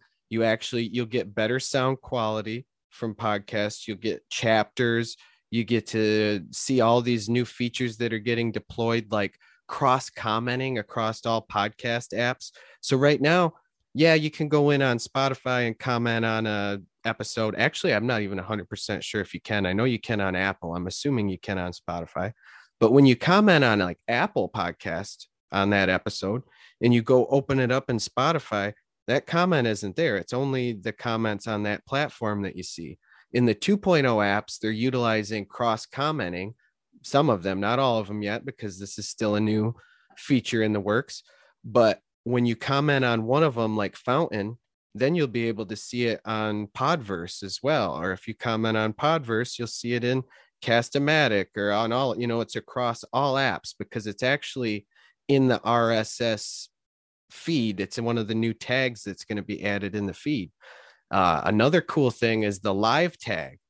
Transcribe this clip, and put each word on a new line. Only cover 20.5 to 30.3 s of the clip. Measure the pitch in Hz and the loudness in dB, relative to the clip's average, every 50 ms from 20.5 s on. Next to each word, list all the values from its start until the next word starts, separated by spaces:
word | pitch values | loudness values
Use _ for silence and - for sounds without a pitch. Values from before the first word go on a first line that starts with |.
| 95 - - 85 85 | -2 -4 -6 -8 -8
I'm | 87 87 | -6 -6
assuming | 92 - - - 143 139 120 104 101 | -6 -6 -4 -2 -2 0 0 0 -2
you | 92 90 | -4 -6
can | - - 101 95 | -6 -6 -4 -4
on | 90 90 | -4 -6
Spotify. | 87 - - - 87 85 82 - - - 90 104 - _ _ - - - - _ _ - | -8 -8 -10 -8 -8 -8 -8 -8 -6 -6 -6 -6 -8 _ _ -20 -20 -20 -20 _ _ 2
But | 117 110 | 4 6
when | 123 143 139 135 | 8 8 8 8
you | 123 | 6
comment | - - 160 175 208 214 208 175 151 139 | 6 4 4 4 6 6 6 6 6 6
on, | 120 110 104 | 4 4 4
like, | 92 90 85 - _ - | 2 0 -2 -6 _ -2
Apple | 117 120 160 208 - 139 98 - | 0 0 0 0 0 -2 -2 -2
Podcast | - 110 92 87 82 - - - 82 82 101 - - - - - _ _ _ _ | -2 -4 -4 -4 -6 -6 -8 -6 -6 -6 -6 -8 -12 -18 -20 -20 _ _ _ _
on | - 98 98 101 | 0 2 2 4
that | 104 98 95 92 | 4 4 4 4
episode | 92 90 - 110 - - - 95 107 127 127 _ _ _ - - _ - | 2 2 0 -4 -6 -4 -4 -4 -4 -4 -6 _ _ _ -20 -20 _ 0
and | 110 120 120 | 2 4 4
you | 120 | 4
go | 110 110 131 127 120 | 4 4 4 4 4
open | - 135 139 135 - 139 135 | 4 2 0 0 0 0 0
it | 127 117 | 2 2
up | 127 135 131 - | 0 -2 -2 -2
in | 123 110 | -4 -4
Spotify, | - - - - 131 156 165 151 - - 110 104 98 104 101 _ _ _ _ _ _ - | -4 -4 -2 0 2 2 2 0 -2 -4 -2 -2 -2 -4 -6 _ _ _ _ _ _ -2
that | 117 143 - | -2 -2 0
comment | - - 170 175 185 175 143 120 117 | 0 0 2 2 2 2 2 2 2
isn't | 107 98 - 101 90 | 0 -2 -4 -6 -2
there. | - 170 151 110 | -2 0 0 0
It's | 95 85 - | -2 -4 -4